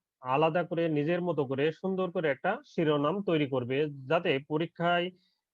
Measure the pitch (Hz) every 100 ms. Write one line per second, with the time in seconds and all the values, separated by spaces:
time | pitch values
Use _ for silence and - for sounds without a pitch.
0 | _ _ 127 139 160 175 170 170 170 147
1 | 147 175 175 156 131 135 156 156 190 185
2 | 185 180 160 135 180 262 - - 156 147
3 | 147 202 196 156 139 131 120 135 156 139
4 | 131 170 175 135 147 156 170 - 170 175
5 | 180 180 _ _ _